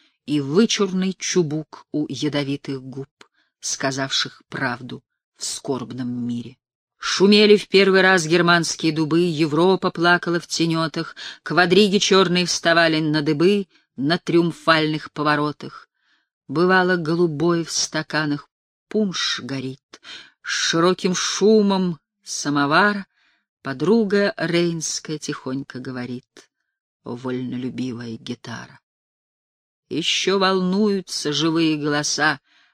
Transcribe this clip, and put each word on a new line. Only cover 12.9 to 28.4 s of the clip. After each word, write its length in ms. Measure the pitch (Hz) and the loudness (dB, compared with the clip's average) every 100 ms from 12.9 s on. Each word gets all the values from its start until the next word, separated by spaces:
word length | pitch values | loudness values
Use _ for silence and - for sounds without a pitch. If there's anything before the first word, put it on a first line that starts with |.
| 160 | 2
на 220 | 156 151 | 0 0
дыбы 460 | 147 147 175 208 196 _ _ - | 0 2 2 2 -2 _ _ -6
на 220 | 139 175 | -2 -2
триумфальных 920 | - 165 170 - - 160 156 156 - | 0 2 2 -2 0 2 2 -4 -8
поворотах. 760 | - 151 147 147 - - - - _ _ _ _ _ - | -4 0 0 -2 -6 -14 -16 -20 _ _ _ _ _ -6
Бывало, 480 | 143 180 185 180 180 | 0 2 4 2 0
голубой 680 | 151 170 175 143 170 170 | -2 0 0 0 0 0
в 60 | 160 | -2
стаканах 800 | - - 156 156 151 151 147 - _ _ _ _ | -6 -4 -6 -4 -2 -2 -4 -8 _ _ _ _
пунш 520 | 208 208 165 - - | -2 -2 -2 -6 -6
горит, 600 | 123 135 131 131 _ - - - - _ | -8 -8 -8 -12 _ -20 -20 -20 -20 _
с 60 | - | -8
широким 680 | - - 165 175 185 190 | -4 0 2 2 2 0
шумом 840 | 180 - - 196 220 202 190 180 156 _ _ | -2 -2 2 4 6 4 2 0 -4 _ _
самовар 840 | - - 147 143 143 160 208 202 190 _ _ _ _ _ | -14 -8 -2 0 2 4 2 0 -8 _ _ _ _ _
подруга 720 | 135 131 156 226 202 202 202 - | -10 -4 2 4 4 2 0 -2
рейнская 840 | 165 170 175 165 156 - - 151 | -2 0 0 -2 -6 -8 -8 -10
тихонько 600 | - 143 131 135 139 127 | -8 -10 -8 -8 -10 -12
говорит: 720 | 131 127 123 123 _ - _ _ _ _ _ _ | -12 -10 -10 -10 _ -20 _ _ _ _ _ _
"О, 100 | - | -14
вольнолюбивая 1000 | 123 127 127 123 123 127 117 127 117 120 110 | -10 -6 -6 -6 -6 -8 -6 -8 -8 -10 -12
гитара!" 640 | - 120 | -10 -12